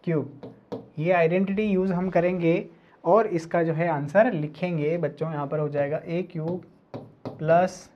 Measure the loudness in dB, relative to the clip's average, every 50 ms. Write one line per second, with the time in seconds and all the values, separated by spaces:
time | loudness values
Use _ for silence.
0 | _ -2 -2 -2 -2 -4 -10 -16 -18 -18 -20 -20 _ _ -12 -12 -12 -14 _ -4
1 | 0 2 4 4 4 4 4 2 0 0 0 -2 0 0 0 0 0 0 0 -2
2 | -2 2 2 2 2 2 0 2 2 2 2 2 -2 -6 -16 _ _ _ _ _
3 | 2 4 4 4 4 2 -2 -4 -4 -2 0 0 0 0 0 0 0 0 0 -2
4 | -4 2 4 4 4 4 2 -2 -4 -6 -6 -6 -6 -4 -2 -2 -2 0 -2 -2
5 | -2 -4 -4 -6 -6 -6 -4 -6 -4 -4 -2 -2 -2 -2 -2 -2 -2 -2 -2 -6
6 | -4 -4 -4 -4 -4 -4 -6 -6 -4 -4 -6 -6 -8 -14 _ _ _ _ -14 -14
7 | -14 -16 -20 _ _ -12 -10 -4 2 4 4 4 4 2 -2 -10 -20 -20 _